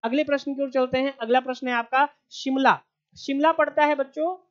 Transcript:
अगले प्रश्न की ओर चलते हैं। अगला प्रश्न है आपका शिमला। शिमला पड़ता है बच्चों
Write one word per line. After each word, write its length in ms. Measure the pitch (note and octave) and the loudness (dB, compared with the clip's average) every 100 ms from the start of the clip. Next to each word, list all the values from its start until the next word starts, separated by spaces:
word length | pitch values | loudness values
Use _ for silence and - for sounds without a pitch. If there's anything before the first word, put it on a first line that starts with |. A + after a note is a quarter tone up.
अगले 200 | A3+ C4 | -2 -2
प्रश्न 300 | D4 C#4 C#4+ | 0 -2 -4
की 80 | C4+ | -6
ओर 100 | C#4 | -4
चलते 260 | C4 B3+ B3+ | -2 0 0
हैं। 200 | C4+ C4+ | -2 -4
अगला 220 | A3+ B3+ | 0 0
प्रश्न 280 | C4 B3+ C4 | 0 -6 -4
है 60 | |
आपका 360 | A#3+ A#3 C4 C#4+ _ _ | -4 -2 0 0 _ _
शिमला। 480 | - C#4 C4 C4+ F3+ _ _ _ - | -10 -4 2 4 2 _ _ _ -18
शिमला 340 | - C#4 D4+ | -6 0 2
पड़ता 340 | D#4+ D4 D4+ D4 | 2 0 2 2
है 100 | D4 | 2
बच्चों 420 | C4+ D4+ D#4+ F#4 _ | -4 -4 -4 -4 _